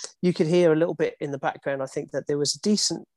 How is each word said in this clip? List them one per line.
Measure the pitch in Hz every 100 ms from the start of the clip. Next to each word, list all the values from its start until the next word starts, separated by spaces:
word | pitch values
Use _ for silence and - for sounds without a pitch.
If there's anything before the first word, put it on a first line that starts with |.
| - -
you | 180
could | 170 160
hear | 175 170
a | 156
little | 170
bit | 165 160 -
in | 147
the | 139
background, | 160 - - 139
I | 135
think, | - 147
that | 143 -
there | 147
was | 143
a | 147
decent, | 208 208 - 165 -